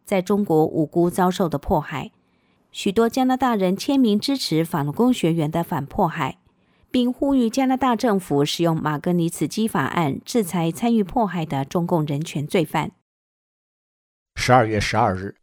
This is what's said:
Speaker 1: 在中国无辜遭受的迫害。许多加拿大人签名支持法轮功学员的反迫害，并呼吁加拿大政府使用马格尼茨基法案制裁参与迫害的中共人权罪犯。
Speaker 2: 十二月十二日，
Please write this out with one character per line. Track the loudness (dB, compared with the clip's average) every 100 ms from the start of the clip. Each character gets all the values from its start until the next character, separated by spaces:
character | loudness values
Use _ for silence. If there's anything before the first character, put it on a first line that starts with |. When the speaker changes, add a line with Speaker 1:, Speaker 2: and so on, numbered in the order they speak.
Speaker 1:
在 | -4 -2
中 | 0 0
国 | 2 2 2
无 | 2
辜 | 0 2 0
遭 | 2 0
受 | 2 -2
的 | -2
迫 | -2 -2
害。 | -2 -8 -10 -14 _ _ _ _ _
许 | -6 -2
多 | 2 2
加 | 2
拿 | 0 0
大 | 0
人 | 0 0 0
签 | 0 2
名 | 4 2
支 | 0 -2
持 | -2 -2
法 | 0 -2
轮 | -2
功 | 0 2
学 | 2 0
员 | 0 0
的 | -2
反 | -4 -4 -4
迫 | -2 -2
害， | 0 -6 -8 _ _ _ _ _
并 | 0 0
呼 | 0 0
吁 | 2 2
加 | 2 0
拿 | 0
大 | 0
政 | 0 2 0
府 | 0 0
使 | 0 0
用 | 0
马 | 0 -2 -2
格 | 0
尼 | 0 0
茨 | -2 -4
基 | -2 -2
法 | 0
案 | -2 -2 -2 -4
制 | -4 -2
裁 | 0 0 -2
参 | -2 0
与 | 2
迫 | 0 0 -2
害 | -2 -4
的 | -4
中 | -4 -2 0
共 | 0
人 | 0 -4
权 | -4 -6 -2
罪 | 0
犯。 | 0 -2 -6 -8 _ _ _ _ _ _ _ _ _ _ _ _ _ -6
Speaker 2:
十 | 4
二 | 4 4
月 | 0
十 | 0 2
二 | 0 0
日， | -6 -10